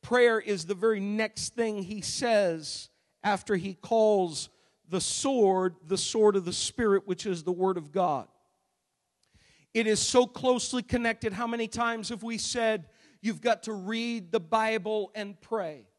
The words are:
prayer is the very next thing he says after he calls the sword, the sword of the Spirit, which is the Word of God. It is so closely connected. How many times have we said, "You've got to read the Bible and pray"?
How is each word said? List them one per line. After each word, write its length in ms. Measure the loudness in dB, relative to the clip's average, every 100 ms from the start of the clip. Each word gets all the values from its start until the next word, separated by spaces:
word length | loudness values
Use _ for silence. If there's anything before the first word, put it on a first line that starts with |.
prayer 380 | 0 4 6 4
is 260 | 0 -4 -2
the 80 |
very 240 | 0 0 0
next 560 | -2 -2 -4 -4 -8
thing 300 | -2 -2 -2
he 160 | -6 -8
says 880 | -8 -4 2 4 4 0 -8 -12 -14 _ _ _
after 320 | -2 -2 0
he 200 | -2 -2
calls 760 | -10 0 4 6 4 2 -4 -10 _ _ _ _
the 120 | -4
sword, 760 | -2 -2 0 4 4 4 0 -4 -4
the 120 | -4
sword 360 | -2 4 4
of 100 | 4
the 80 | -2
Spirit, 540 | -4 -6 0 2 2 0
which 180 | -6
is 200 | -2 -4
the 80 | -4
Word 240 | 0 0 0
of 160 | -4
God. 340 | 0 0 0 -6 _ _ _ _ _ _ _ _ _ _ _ _ _ _
It 120 | 0 2
is 140 | 2
so 260 | 4 4 2
closely 560 | 0 0 0 0 -4
connected. 500 | -2 -2 0 -2 -6
How 140 | -4 -4
many 220 | -4 -4
times 400 | -2 -2 -2 -8
have 160 | -8
we 120 | -8 -6
said, 520 | -4 0 0 0 -6 _ _ _
"You've 200 | -6 -2
got 240 | 0 0
to 80 | -2
read 600 | -8 -4 -4 -4 -6 -2
the 80 | -4
Bible 720 | 0 0 2 -2 -2 -4 -4
and 260 | -8 -10 -12
pray"? 460 | -6 -6 -4 -10 -20